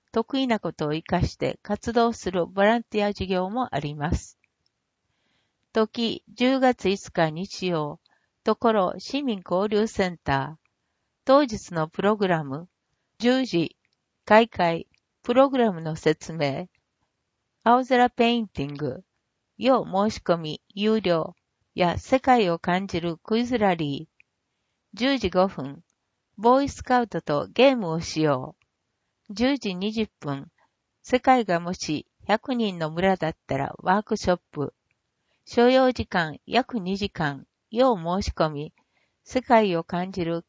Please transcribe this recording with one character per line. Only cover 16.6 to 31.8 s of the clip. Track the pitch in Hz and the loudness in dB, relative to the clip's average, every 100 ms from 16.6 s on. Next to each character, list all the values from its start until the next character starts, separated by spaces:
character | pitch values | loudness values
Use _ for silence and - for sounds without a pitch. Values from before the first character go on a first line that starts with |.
| 180 _ _ _ _ _ _ _ _ _ | -8 _ _ _ _ _ _ _ _ _
青 | - 240 | 2 2
空 | 254 247 247 | 4 2 2
ペ | - 233 | 2 0
イ | 240 | 0
ン | 214 | -4
テ | - | -8
ィ | 139 | -8
ン | 147 | -6
グ、 | 147 160 - _ _ _ _ - | -8 -8 -14 _ _ _ _ -4
要 | 220 254 | 0 2
申 | 160 180 208 | 0 -2 -2
し | - | -2
込 | - 170 | -2 -2
み、 | 160 151 _ | -2 -10 _
有 | 196 208 220 | -4 0 0
料 | 185 170 160 - _ _ _ - | 2 0 -2 -10 _ _ _ -2
や | 175 - | -2 -2
世 | - 262 | 0 0
界 | - 247 190 | 4 4 4
を | 165 | 0
感 | - 180 196 | -2 -2 -2
じ | 175 | -4
る | 170 160 | -4 -6
ク | - 220 | -4 -2
イ | 240 | 0
ズ | 247 | 0
ラ | 208 175 | 2 0
リ | 151 139 156 | -2 -6 -10
ー。 | _ _ _ _ _ _ _ _ 196 | _ _ _ _ _ _ _ _ -4
十 | 247 269 | -2 0
時 | 196 | 0
五 | 180 190 | 2 0
分、 | - 139 147 - _ _ _ _ - | 0 -12 -12 -20 _ _ _ _ -2
ボ | 220 262 | 4 4
ー | |
イ | 277 | 2
ス | - | -4
カ | - 247 | -2 0
ウ | 233 | 0
ト | 170 | -4
と | - 147 190 | -2 -2 -2
ゲ | - 262 | 4 4
ー | 262 | 4
ム | 180 | -2
を | 160 | -4
し | 160 - | -4 0
よ | 156 135 131 - _ _ _ _ _ _ - | 0 0 -4 -14 _ _ _ _ _ _ -14
う。 | |
十 | 202 247 285 | -2 0 0
時 | 214 180 | -4 -6
二 | 202 | -4
十 | 220 214 _ | -4 -6 _
分、 | 151 139 139 _ _ _ _ _ | -8 -8 -10 _ _ _ _ _
世 | - 247 | -2 0
界 | - 254 | 4 2
が | 214 170 | 2 -2
も | 175 | -2
し | 185 | -8